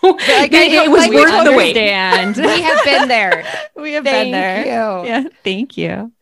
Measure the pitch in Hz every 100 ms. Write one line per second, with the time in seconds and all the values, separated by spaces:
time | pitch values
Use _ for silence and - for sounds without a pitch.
0 | 370 - - 494 285 311 349 311 311 311
1 | 330 294 311 349 320 262 175 226 214 196
2 | 190 185 185 214 302 320 320 427 480 277
3 | 277 233 196 170 - - - - 302 294
4 | 277 262 254 196 185 190 269 233 220 185
5 | 175 233 277 _ - 190 269 - 165 185
6 | 226 _